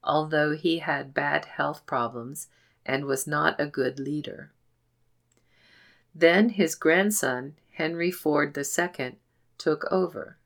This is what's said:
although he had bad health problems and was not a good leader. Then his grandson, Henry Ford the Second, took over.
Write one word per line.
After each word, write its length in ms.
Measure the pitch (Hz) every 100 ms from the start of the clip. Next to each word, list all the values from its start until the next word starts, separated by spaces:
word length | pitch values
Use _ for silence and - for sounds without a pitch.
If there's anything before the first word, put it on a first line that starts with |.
although 500 | - 147 156 151 151
he 260 | 156 170 165
had 340 | 156 143 139
bad 320 | 139 143 151 -
health 400 | - 147 151 -
problems 640 | 131 117 123 117 147 - _ _ _ -
and 200 | 135 139
was 200 | 135 -
not 340 | 151 156 -
a 60 | 147
good 340 | 147 127 135
leader. 520 | 139 151 147 - 147 _ _ _ _ _ _ _ _ _ _ _ _ _ _ _ _
Then 360 | 165 165 175 226
his 260 | 196 165 -
grandson, 800 | 156 170 202 208 135 127 139 151 _
Henry 400 | - 160 170 170
Ford 420 | 180 156 147 147
the 120 | 143 143
Second, 500 | - 175 - 127 - _ _ _ _
took 280 | - 151 -
over. 460 | 185 175 110 - -